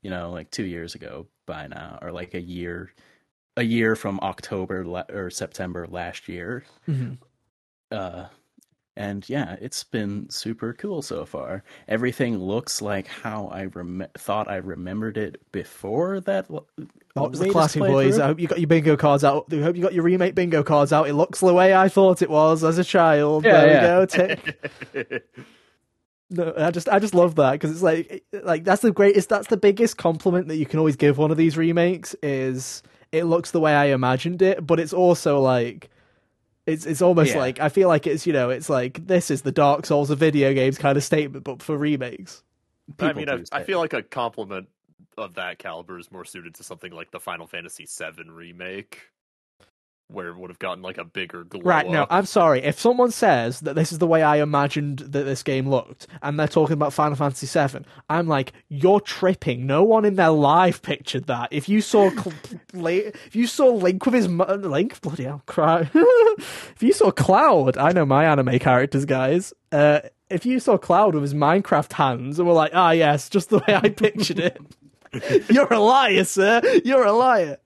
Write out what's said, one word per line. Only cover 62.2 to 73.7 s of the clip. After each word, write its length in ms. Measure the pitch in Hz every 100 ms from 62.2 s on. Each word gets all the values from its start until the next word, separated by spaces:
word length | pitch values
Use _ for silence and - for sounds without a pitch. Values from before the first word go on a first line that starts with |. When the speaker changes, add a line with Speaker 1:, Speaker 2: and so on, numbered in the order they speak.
| 185 151 -
Speaker 2:
<laughs> 200 | - _
La-, 160 | 180 165
if 440 | 180 214 - - 214
you 100 | 233
saw 220 | - 262
Link 320 | 233 180 185 -
with 100 | 247
his 120 | 190
mu-, 180 | 170 180
Link? 540 | 202 190 143 208 -
Bloody 240 | - 156 131
hell, 180 | 143 -
cry. 440 | - 156 170 156
<laughs> 60 | 311 453 494 453 427 - - - -
If 60 |
you 120 | 233
saw 180 | - 330
Cloud, 640 | - - 190 302 190 131 127
I 140 | 143
know 140 | 180 147
my 180 | 135 160
anime 320 | 143 127 123
characters, 440 | 139 123 143 139 139
guys. 480 | 131 131 170 185 - _
Uh, 280 | 151 147 147 - _ _
if 160 | 175 240
you 140 | 254
saw 160 | - 202
Cloud 360 | - 175 214
with 100 | 156
his 100 | 143
Minecraft 580 | 143 147 180 196 160 143
hands 460 | - 139 123 127 147
and 80 | 175
were 60 | 165
like, 160 | 156
"Ah, 180 | 160 175
yes, 380 | 165 156 147 -
just 200 | 202 -
the 80 | 202
way 160 | -